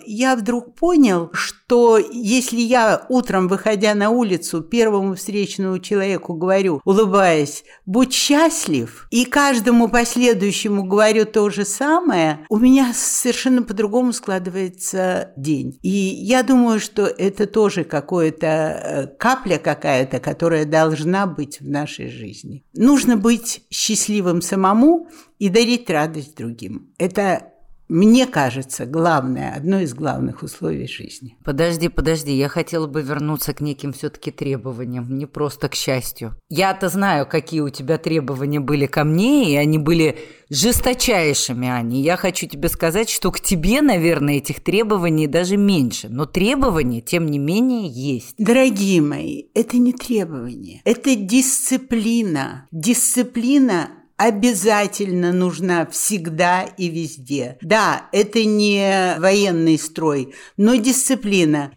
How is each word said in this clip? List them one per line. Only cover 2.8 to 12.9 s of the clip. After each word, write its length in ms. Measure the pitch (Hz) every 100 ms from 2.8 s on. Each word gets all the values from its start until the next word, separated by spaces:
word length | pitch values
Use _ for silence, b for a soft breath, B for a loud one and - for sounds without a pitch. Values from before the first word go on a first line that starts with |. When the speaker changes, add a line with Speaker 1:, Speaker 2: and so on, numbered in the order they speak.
| 220 180 -
Speaker 1:
утром, 380 | 254 240 196 180
выходя 480 | 196 220 208 214 208
на 160 | 208
улицу, 500 | 240 220 170 - 165
первому 540 | 160 233 220 202 196 185
встречному 640 | - 208 196 - 190 185
человеку 560 | 185 202 196 180 - 165
говорю, 440 | 180 196 190 143 -
улыбаясь: 800 | 196 214 196 185 156 143 - b b -
„Будь 280 | 214 262
счастлив“, 920 | - - 285 320 311 - 139 113 - -
и 160 | 226 254
каждому 640 | 285 285 247 208 240 226
последующему 960 | 240 233 240 247 202 202 - 214 202
говорю 420 | 185 202 214 220 214
то 240 | 220 208
же 160 | 196 196
самое, 800 | - 285 330 349 185 160 151 -
у 80 | 214
меня 360 | 254 269 247